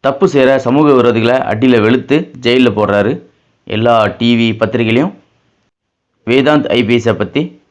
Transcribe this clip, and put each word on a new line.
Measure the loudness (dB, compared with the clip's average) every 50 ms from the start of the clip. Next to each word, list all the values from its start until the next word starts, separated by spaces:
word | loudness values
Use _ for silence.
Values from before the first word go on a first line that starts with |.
தப்பு | -2 -4 -2 0 -2 0
செய்கிற | 2 2 2 2 2 0
சமூக | 0 0 0 2 2 4
விரோதிகளை | 4 4 2 2 0 0 0 0 0 -2
அடியில | -2 -4 -4 0 0 2 2 2
வெளுத்து | 2 2 0 0 -2 -2 -2 -2 -2 -6 -14 -12
ஜெயில்ல | -6 -2 0 2 2 2
போடுறாரு. | 0 0 -2 0 0 0 0 -2 -4 -6 -10 _ _ _ _ _ _ _ _
எல்லா | -8 -6 -2 0 2 2 2 0 -2 -2 -2
டி | 0 0 0 2 0 -2
வி, | -2
பத்திரிகையிலையும் | -2 -4 -4 -2 -2 -2 0 0 0 -2 -2 -6 -14 _ _ _ _ _ _ _ _ _ _ _ _ _ _ _ _ _ _ _ _ _
வேதாந்த் | 0 0 2 2 2 0 0 0
ஐ | 0 -2 -2 0
பி | 0 0
எஸ்ஸை | 0 0 -2
பத்தி | -2 -2 -4 -4 -4 -6 -6 -6 -10 -20 _ _